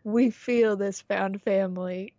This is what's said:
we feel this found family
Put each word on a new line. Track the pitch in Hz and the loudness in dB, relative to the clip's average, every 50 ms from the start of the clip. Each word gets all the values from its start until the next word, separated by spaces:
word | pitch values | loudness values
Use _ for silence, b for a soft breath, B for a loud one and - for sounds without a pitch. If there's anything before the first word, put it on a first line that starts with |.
| - | -6
we | 208 214 233 262 226 | 0 2 4 4 2
feel | - - - 247 240 233 226 220 208 | 2 -2 -4 0 2 4 4 2 2
this | 196 202 196 190 - | 0 -2 -4 -4 -6
found | - - 202 190 190 190 196 196 | -6 -4 -2 -2 -2 -2 -4 -4
family | - 208 196 190 190 185 180 180 180 180 185 185 196 - _ | -2 0 2 2 0 0 -4 -6 -6 -8 -8 -8 -10 -12 _